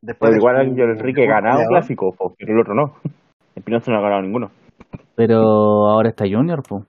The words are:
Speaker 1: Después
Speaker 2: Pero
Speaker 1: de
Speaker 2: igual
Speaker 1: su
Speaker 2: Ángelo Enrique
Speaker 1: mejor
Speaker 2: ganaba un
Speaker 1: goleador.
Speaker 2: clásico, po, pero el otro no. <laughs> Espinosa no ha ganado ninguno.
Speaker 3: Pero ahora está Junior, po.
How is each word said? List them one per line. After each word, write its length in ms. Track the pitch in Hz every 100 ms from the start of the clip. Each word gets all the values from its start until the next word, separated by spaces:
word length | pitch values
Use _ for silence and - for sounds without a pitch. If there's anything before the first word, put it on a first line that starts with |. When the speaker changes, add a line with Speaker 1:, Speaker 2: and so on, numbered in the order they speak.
Speaker 1:
Después 280 | 110 113 113
Speaker 2:
Pero 20 |
Speaker 1:
de 40 | 110
Speaker 2:
igual 180 | 117 127
Speaker 1:
su 40 | 135
Speaker 2:
Ángelo 220 | 123 120
Enrique 280 | 110 120 131
Speaker 1:
mejor 120 | 117
Speaker 2:
ganaba 220 | 107 104 135
un 80 |
Speaker 1:
goleador. 80 | 151 180
Speaker 2:
clásico, 300 | - 117 95 -
po, 180 | 90 _
pero 140 | 101
el 60 | 110
otro 140 | 110
no. 200 | 104 147 -
<laughs> 540 | - - _ _ _ -
Espinosa 340 | 98 117 123
no 80 | 110
ha 40 |
ganado 200 | 104 101
ninguno. 260 | 95 117 104 _ _ _ - - _ -
Speaker 3:
Pero 720 | 113 113 110 107 107 104 104
ahora 220 | 107 113
está 140 | 110 101
Junior, 320 | 101 156 160 -
po. 180 | 101